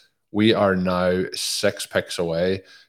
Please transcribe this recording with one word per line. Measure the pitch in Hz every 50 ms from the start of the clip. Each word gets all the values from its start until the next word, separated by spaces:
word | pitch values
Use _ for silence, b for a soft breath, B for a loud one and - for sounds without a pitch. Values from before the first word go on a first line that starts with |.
| b b b b _ _
We | - 101 107 113 107
are | 92 104 98 95
now | 92 90 92 90 90 92 90 92 92 92 - -
six | - - - - - - 101 95 - -
picks | - - 95 90 - -
away. | - 87 85 82 82 90 92 95 95 B B B B B